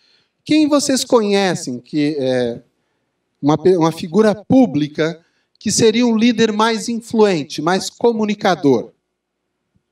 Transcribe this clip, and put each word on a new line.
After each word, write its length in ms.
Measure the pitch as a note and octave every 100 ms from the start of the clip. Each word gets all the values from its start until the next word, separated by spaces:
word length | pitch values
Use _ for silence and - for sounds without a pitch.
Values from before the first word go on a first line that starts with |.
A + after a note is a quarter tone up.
| _ _ _ _
quem 240 | - D#4 D4
vocês 340 | D4 - C4
conhecem 800 | - A#3+ G#3 G3 G3 D#3+ - B2
que 360 | - D#3 D3 D3+
é 420 | C3 B2+ A#2+ A#2+ - _ _ _ _ _ _ _
uma 160 | C#3+ D#3
pe-, 180 | F#3 F#3
uma 140 | D#3+
figura 460 | D#3 F3+ F3 G#3+ G#3
pública 840 | - B3+ A#3 C#3+ D3 D#3 D#3+ D#3+ _ _ _ _
que 140 | G#3+
seria 340 | - A3+ A3 B3
um 100 | A3
líder 360 | A#3+ A3 A3+
mais 360 | G#3+ A3+ A3 A3+
influente, 720 | A3+ - A3+ G#3 E3+ C3 -
mais 300 | D#3 F#3 -
comunicador? 1000 | - A#3 A3+ G#3+ G#3 G#3 F3+ D3 A#2 - _ _ _ _ _ _ _ _ _ _